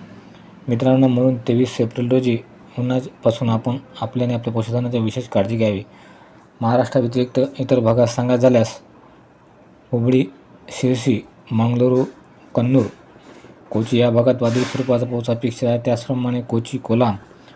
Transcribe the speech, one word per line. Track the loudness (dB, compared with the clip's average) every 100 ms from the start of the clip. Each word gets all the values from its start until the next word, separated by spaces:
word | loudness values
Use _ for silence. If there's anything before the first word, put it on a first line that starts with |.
| -20 -20 -20 -20 -20 -14 -4
मित्रांनो, | 0 2 4 4
म्हणून | 2 0 0
तेवीस | 0 0 0 -2
एप्रिल | -4 -2 0
रोजी | 0 2 -2 -4 -20 -14 -6
उन्हापासून | -2 -2 -4 -4 -2 0 0
आपण | 0 -2 -6 -8 -10
आपल्या | -8 -4 -2
आणि | -2
आपल्या | -4
पशुधनाची | -4 -2 -4 -2 -2
विशेष | -2 -4 -2
काळजी | -2 0 0
घ्यावी. | 0 -2 -8 -20 -20 -20 -20 -20 -20 -4
महाराष्ट्राव्यतिरिक्त | 0 2 2 0 0 -2 -2 0 -2 -4
इतर | 0 2
भागात | 2 2 2
सांगायचं | 0 0 4
झाल्यास, | 4 4 2 -4 -20 -20 -20 -20 -20 _ _ -20 -20 -20 -6
हुबळी, | -2 2 2 2 -6 -20 -20 -16
शिरसी, | -4 -2 0 0 0 -2 -20 -6
मंगळुरू, | 0 0 2 2 2 0 -6 -20 -20 -6 -2
कन्नूर, | 2 2 2 -6 -20 -20 -20 -20 -20 -20 -6
कोची | -4 0 2
या | 4
भागात | 4 2 2
वादळी | 0 0
स्वरूपाचा | -2 -4 0 0 0
पाऊस | -4 -4
अपेक्षित | -2 -2 -2 -2
आहे. | 0 0
त्याचप्रमाणे | -2 -2 -4 -2 -4
कोची, | -2 -4 -4 -8
कोलाम, | -2 0 2 -2 -10 -20 -20